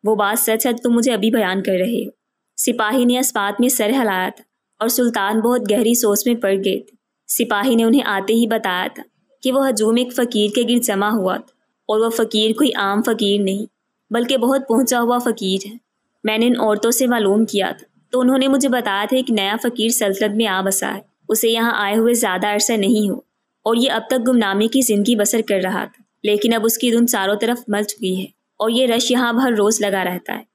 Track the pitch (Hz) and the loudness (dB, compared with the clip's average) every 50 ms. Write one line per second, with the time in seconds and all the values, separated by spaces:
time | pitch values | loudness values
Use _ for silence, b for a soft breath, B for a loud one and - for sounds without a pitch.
0 | - 208 220 208 208 196 190 185 - 226 220 226 - 247 233 240 - 240 233 233 | 0 0 0 2 0 0 0 0 0 0 0 0 0 -2 -2 0 0 0 2 2
1 | 233 269 233 202 196 220 226 233 208 180 185 196 185 - 190 180 185 233 240 - | 2 2 0 2 0 2 2 2 0 0 0 -2 -2 -2 0 0 0 -2 -2 -4
2 | - - _ _ _ _ _ _ _ _ _ - - 247 233 240 220 214 240 262 | -6 -8 _ _ _ _ _ _ _ _ _ -4 -2 -2 0 0 -2 0 2 2
3 | 247 247 247 247 254 - - 214 202 202 208 202 240 254 269 - 214 208 262 269 | 2 4 2 2 0 -2 -2 -2 -4 -2 0 0 0 0 2 0 0 0 2 2
4 | 240 214 190 185 185 190 - - - _ _ _ _ _ _ _ 220 240 247 - | 0 0 0 0 -2 -4 -6 -10 -20 _ _ _ _ _ _ _ -2 -2 0 2
5 | 247 233 233 220 196 202 220 220 214 233 247 247 202 202 208 247 220 226 240 240 | 2 2 2 0 -2 0 0 0 2 2 0 0 0 0 2 2 4 2 2 2
6 | - 208 202 202 - 240 240 233 - 190 196 196 196 190 185 214 - - _ _ | 2 2 2 2 2 0 0 0 0 0 0 0 0 -2 -4 -4 -8 -14 _ _
7 | _ _ _ _ _ - - - 226 240 220 202 208 269 233 226 226 226 226 285 | _ _ _ _ _ -8 -4 -4 -2 0 0 0 2 2 2 2 4 4 4 2
8 | - - 196 196 196 202 220 226 233 214 226 214 - 196 180 180 185 - - - | 2 0 -2 -2 0 0 2 2 2 2 0 -2 -2 -2 -2 -2 -4 -6 -8 -12
9 | - _ _ _ _ _ _ _ - 262 254 277 269 269 247 208 214 220 226 247 | -20 _ _ _ _ _ _ _ -4 0 0 2 0 0 0 0 2 2 2 2
10 | 254 247 247 - 240 240 240 208 208 208 208 254 240 220 247 240 240 - 202 196 | 0 -2 -2 -2 -2 0 0 0 0 2 0 0 0 2 0 0 0 0 -2 0
11 | 202 208 226 220 185 185 - - - _ _ _ _ _ _ _ _ - 214 220 | 0 0 0 0 0 -2 -4 -4 -8 _ _ _ _ _ _ _ _ -2 0 2
12 | 226 226 226 226 226 220 - 214 220 220 220 - 302 254 - - 196 196 202 208 | 2 0 0 0 -2 0 0 0 2 2 2 2 0 0 0 -2 -2 0 0 0
13 | 226 247 226 208 214 196 202 208 202 190 196 202 220 - _ _ _ _ _ _ | 0 0 0 0 0 0 2 0 0 -2 -4 -6 -8 -12 _ _ _ _ _ _
14 | _ _ 214 233 240 240 269 254 233 254 269 269 262 - 226 262 262 254 247 240 | _ _ -4 -4 -2 0 0 0 2 2 0 0 0 0 0 0 2 0 0 0
15 | 233 233 247 247 240 240 220 - - 190 190 190 190 202 220 240 _ _ _ _ | 0 0 0 0 0 -2 -4 -2 -2 -2 -2 -4 -4 -10 -16 -18 _ _ _ _
16 | _ _ _ _ - 214 214 220 233 247 240 247 - 214 214 208 233 233 233 - | _ _ _ _ -4 -2 0 2 2 2 2 2 2 0 0 0 0 -2 0 0
17 | 262 240 247 233 208 190 202 214 226 214 - 202 185 180 - - - _ _ _ | 0 0 0 0 2 2 2 2 0 0 0 -2 -2 -2 -4 -8 -14 _ _ _
18 | _ _ - 254 254 247 269 269 262 269 269 269 277 269 247 247 233 214 196 196 | _ _ -2 0 2 2 2 2 2 2 2 2 2 0 0 0 -2 -2 -2 -2
19 | 214 214 262 262 254 - 233 208 196 196 208 247 - 240 240 - 220 226 233 - | -2 0 -2 -2 0 0 -2 0 0 -2 -2 -2 -4 -4 -2 -2 -2 -2 0 0
20 | 226 202 196 196 214 208 202 220 226 208 190 190 190 196 190 - - - - 196 | 0 -2 0 0 -2 -2 0 -2 -2 0 -2 -2 -2 -2 -2 -2 -4 -6 -8 -8
21 | - _ _ _ _ - 214 220 - 226 226 226 226 233 220 - 208 196 208 220 | -12 _ _ _ _ -4 -2 0 0 0 0 2 0 0 0 -2 -2 0 0 2
22 | 226 240 240 220 226 202 185 185 196 208 208 208 202 - 233 214 196 196 - 214 | 2 2 2 2 0 0 -2 -2 -2 -2 0 0 0 0 0 0 2 2 2 2
23 | 208 190 - - _ _ _ _ _ _ _ _ _ 214 233 233 254 262 - 220 | 0 -2 -4 -6 _ _ _ _ _ _ _ _ _ 0 0 2 0 0 0 -2
24 | 220 - 262 262 220 254 254 240 214 196 196 202 214 226 233 269 254 - 214 202 | -2 -2 -2 0 2 2 2 2 2 2 0 0 0 2 2 0 2 2 0 0
25 | 208 247 240 208 202 208 - 226 220 - 202 190 185 185 208 - - - _ _ | 2 2 2 2 0 0 0 -2 0 0 -2 -2 0 -2 -4 -4 -6 -8 _ _
26 | _ _ _ _ - 208 208 208 - 233 233 226 214 226 226 226 277 247 226 233 | _ _ _ _ -2 0 0 2 2 0 0 2 0 0 0 0 0 2 2 2
27 | 240 233 - 208 190 190 208 202 226 226 240 240 - - 202 208 214 208 - - | 2 2 0 -2 0 -2 -2 -2 0 -2 -2 -4 -4 -4 -4 -2 -2 -4 -8 -6
28 | 208 185 185 185 196 - _ _ _ _ _ _ 202 226 233 247 262 240 226 240 | -4 -4 -4 -4 -6 -10 _ _ _ _ _ _ -4 -2 0 0 2 2 2 0
29 | 240 - 254 247 254 233 233 233 269 247 233 208 196 208 220 - 208 202 196 190 | 0 0 0 2 2 0 0 2 2 0 0 2 0 0 0 0 -2 -2 0 -2
30 | 180 180 180 180 - - - - - _ | -2 -2 -4 -6 -8 -8 -10 -10 -12 _